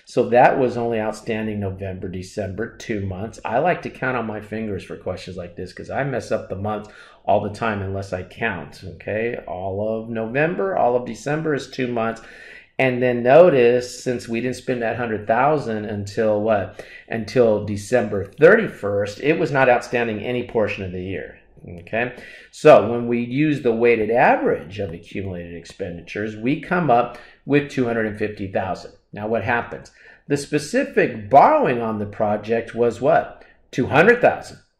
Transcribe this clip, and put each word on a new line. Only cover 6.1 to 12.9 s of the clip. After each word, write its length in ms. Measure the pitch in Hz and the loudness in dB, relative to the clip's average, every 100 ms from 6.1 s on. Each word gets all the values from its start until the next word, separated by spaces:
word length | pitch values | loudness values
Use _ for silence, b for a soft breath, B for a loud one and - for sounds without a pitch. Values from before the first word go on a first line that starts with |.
| 117 - | -4 -4
up 160 | 113 113 | -6 -6
the 80 | 98 | -8
months 360 | 104 107 104 B B B - | -6 -6 -10 B B B 0
all 160 | 101 | 0
the 80 | 104 | 0
time 320 | 101 113 101 | -4 -4 -4
unless 320 | 95 95 95 | -6 -8 -6
I 80 | 92 | -8
count, 640 | 92 - 113 87 69 - 92 80 | -10 -6 -4 -4 -10 -16 -18 -12
okay? 440 | - 104 117 - - | -6 -4 -4 -6 -10
All 560 | 90 95 98 107 113 | -8 -6 -4 -4 -4
of 60 | 113 | -6
November, 680 | 113 110 127 160 190 196 - | -8 -4 0 0 0 -2 0
all 180 | 123 123 | 2 0
of 100 | 120 | -4
December 500 | 113 139 151 160 135 | -8 -6 -4 -2 -4
is 160 | - | -6
two 160 | - 123 | -6 -4
months. 340 | 120 113 - B B B B B - | -2 -4 -6 B B B B B 0
And 240 | 131 | 0